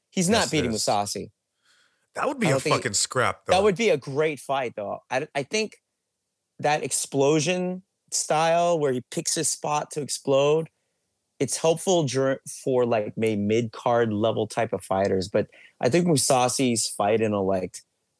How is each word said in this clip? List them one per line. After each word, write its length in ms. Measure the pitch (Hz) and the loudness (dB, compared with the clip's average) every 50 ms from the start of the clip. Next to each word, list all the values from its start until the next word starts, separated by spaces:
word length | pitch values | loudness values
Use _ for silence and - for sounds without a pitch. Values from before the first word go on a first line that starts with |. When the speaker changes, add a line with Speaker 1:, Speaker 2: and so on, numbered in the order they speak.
| _ _ | _ _
Speaker 1:
He's 180 | _ 196 175 175 | _ -2 0 2
Speaker 2:
Yes, 20 | |
Speaker 1:
not 180 | 226 214 175 - | 2 2 2 2
Speaker 2:
it 40 | |
Speaker 1:
beating 220 | 160 156 127 120 110 | 0 0 0 0 -2
Speaker 2:
is. 100 | 104 - | -2 0
Speaker 1:
Mousasi. 480 | 135 113 101 101 101 - 98 92 107 _ _ _ _ _ _ _ _ _ _ _ _ _ _ _ _ _ | 0 0 0 0 -2 -6 -8 -10 -12 _ _ _ _ _ _ _ _ _ _ _ _ _ _ _ _ _
Speaker 2:
That 120 | - - 262 | -4 -2 -2
would 120 | 294 269 | -2 0
be 80 | 220 160 | 0 2
Speaker 1:
I 20 | |
Speaker 2:
a 40 | 135 | 2
Speaker 1:
don't 80 | 135 | 2
think 140 | - 160 143 | 2 0 0
Speaker 2:
fucking 180 | 135 - 120 101 | 0 0 -2 -2
scrap, 520 | - - - - 131 117 98 - - _ - | -2 -2 0 0 0 2 2 0 -2 _ 2
Speaker 1:
that 100 | - 185 | 2 4
Speaker 2:
though. 60 | 202 | 4
Speaker 1:
would 140 | 214 185 156 | 4 2 2
be 120 | 233 202 | 2 2
a 80 | 165 139 | 2 0
great 420 | - 147 131 143 156 160 147 123 | -2 -6 -4 -2 -2 -2 -4 -6
fight, 340 | - - 135 139 131 117 107 | -6 -6 -4 -4 -4 -6 -8
though. 240 | - 101 98 101 - - _ | -8 -8 -8 -8 -10 -8 _
I, 160 | 123 131 151 - - | -6 -6 -6 -4 -6
I 80 | 143 135 | -6 -6
think 340 | - - 214 214 202 - _ _ _ _ _ _ _ _ _ _ _ _ _ _ _ _ - | -4 -4 -4 -4 -4 -8 _ _ _ _ _ _ _ _ _ _ _ _ _ _ _ _ -4
that 240 | 143 147 151 156 - | -2 0 0 0 -2
explosion 1000 | 139 - - - - - 139 139 139 156 160 139 170 180 180 180 180 185 185 - _ _ _ _ _ | -4 -4 -4 -4 -4 0 2 2 4 4 2 2 0 -2 -2 -2 -4 -6 -8 -12 _ _ _ _ _
style 680 | - - - - 160 151 165 165 165 170 175 175 175 160 | -6 -6 -2 0 0 2 2 2 2 2 2 2 2 2
where 120 | 147 139 | 2 0
he 100 | 127 127 - - | 0 -2 -4 -6
picks 240 | - 175 156 - - | -8 -6 -4 -4 -4
his 120 | 165 151 - | -2 -2 -2
spot 420 | - - - 143 151 147 - - | -4 -4 -4 -2 -2 -2 -4 -4
to 100 | - 156 | -8 -8
explode, 680 | 143 123 - - - 139 135 135 143 147 151 160 160 - _ _ _ _ _ _ _ _ _ _ _ _ _ _ | -8 -8 -8 -6 -2 2 2 4 4 4 2 2 0 -4 _ _ _ _ _ _ _ _ _ _ _ _ _ _
it's 180 | 139 - - - | -4 -4 -4 0
helpful 460 | - 165 165 160 - 196 185 170 156 | 2 2 0 2 2 2 2 2 2
dur-, 360 | 127 117 131 135 135 135 - - - - - - | 0 0 0 0 0 0 -4 -6 -14 -16 -8 -4
for, 220 | 139 127 123 123 | 0 2 2 2
like, 300 | 117 117 110 107 107 - 107 | 2 2 0 -2 -4 -4 -2
may 180 | 113 113 110 | -2 0 0
mid-card 760 | 101 101 104 110 117 123 107 - - - 127 120 117 117 113 | 0 0 2 2 0 0 -2 -6 -4 -2 0 2 2 2 2
level 360 | 104 104 110 113 107 - 110 101 | 0 0 0 0 0 0 -4 -4
type 260 | - 120 113 110 - | -2 -4 -2 -2 -4
of 100 | 90 - | -8 -4
fighters. 460 | - 95 95 98 98 95 95 90 104 | -2 0 0 2 2 2 0 -2 0
But 180 | - 107 101 - _ - - - _ _ | 0 -2 -2 -2 _ -18 -20 -20 _ _
I 100 | - 123 | -2 2
think 180 | 135 175 175 180 | 2 2 4 4
Mousasi's 800 | 156 131 - - 143 123 123 127 - - 135 123 117 110 - - | 2 2 2 2 2 2 2 2 0 0 0 0 0 0 -2 -4
fight 320 | - - 104 104 113 107 | -4 -2 0 2 2 2
intellect, 600 | 113 107 104 101 95 95 95 95 92 90 - - - _ _ _ _ _ _ _ | 2 0 0 0 0 0 0 0 -2 -6 -10 -16 -20 _ _ _ _ _ _ _